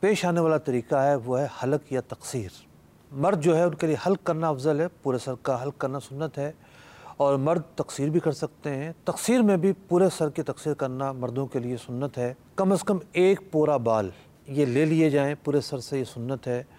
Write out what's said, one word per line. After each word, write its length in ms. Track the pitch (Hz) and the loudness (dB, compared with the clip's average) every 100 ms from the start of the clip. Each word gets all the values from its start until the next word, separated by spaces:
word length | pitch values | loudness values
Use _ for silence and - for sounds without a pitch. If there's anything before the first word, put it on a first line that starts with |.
پیش 240 | 196 208 | 0 2
آنے 160 | 180 170 | 2 2
والا 180 | 160 156 | 2 2
طریقہ 360 | - 123 - | 0 -2 0
ہے 200 | 143 139 | 2 2
وہ 260 | 143 120 127 | 2 0 -2
ہے 60 | 143 - | -2 -4
حلق 280 | 131 147 - | -2 -2 -2
یا 80 | 131 - | -6 -6
تقصیر۔ 400 | - - 127 95 - - - _ _ - | -14 -8 -8 -8 -14 -20 -20 _ _ -14
مرد 300 | 139 160 190 | -2 0 2
جو 140 | 165 160 | 2 4
ہے 60 | |
ان 120 | 175 | 2
کے 120 | 151 160 | 0 -2
لیے 100 | 143 180 | 0 0
حلق 120 | 196 | 0
کرنا 240 | - 160 160 | 0 0 0
افضل 320 | 135 147 147 | 0 0 0
ہے، 60 | 175 - | -2 -4
پورے 160 | 143 123 | -2 -2
سر 160 | - 127 | -4 -6
کا 200 | - 123 | -4 -2
حلق 160 | 139 - | -4 -6
کرنا 220 | 135 139 | -6 -6
سنت 380 | - 135 156 143 | -10 -8 -8 -6
ہے، 140 | 143 160 - - - - - - | -8 -10 -20 -20 -20 -20 -16 0
اور 200 | 143 139 | 2 2
مرد 260 | 143 175 - | 2 0 -2
تقصیر 340 | - - - 147 | -8 -8 -4 0
بھی 120 | 165 | 0
کر 120 | 160 | 0
سکتے 420 | 135 156 - 147 | -4 -6 -8 -8
ہیں۔ 180 | 135 156 160 | -6 -8 -8
تقصیر 380 | - 180 - 247 | -6 -4 0 4
میں 140 | 208 185 | 4 4
بھی 160 | 190 - - | 2 -2 0
پورے 200 | 175 185 - | 4 4 2
سر 120 | 156 | -4
کی 120 | 160 | -2
تقصیر 320 | 139 - 156 | -6 -6 -4
کرنا 380 | 143 135 127 135 | -4 -4 -4 -6
مردوں 340 | 127 123 123 131 | -4 -6 -4 -4
کے 120 | 131 | -4
لیے 180 | 120 120 | -4 -8
سنت 420 | - 123 139 123 | -8 -6 -6 -4
ہے۔ 160 | 123 135 - - | -6 -6 -12 -2
کم 160 | 190 | 2
از 100 | 190 | 2
کم 160 | - 190 - | 0 -2 -2
ایک 280 | 170 185 196 - | 2 4 4 0
پورا 260 | 156 151 139 | 2 4 4
بال 340 | 117 110 95 - - _ - | 2 2 0 -6 -20 _ -8
یہ 180 | 139 | 0
لے 200 | 139 127 | 2 2
لیے 260 | 156 160 156 | 2 4 4
جائیں 240 | 143 139 147 | 4 0 -2
پورے 160 | 147 143 | 0 0
سر 180 | - 131 | -2 -8
سے، 200 | - 139 | -6 -6
یہ 60 | |
سنت 420 | 117 120 120 131 127 | -6 -8 -6 -6 -4
ہے۔ 160 | 123 127 | -6 -6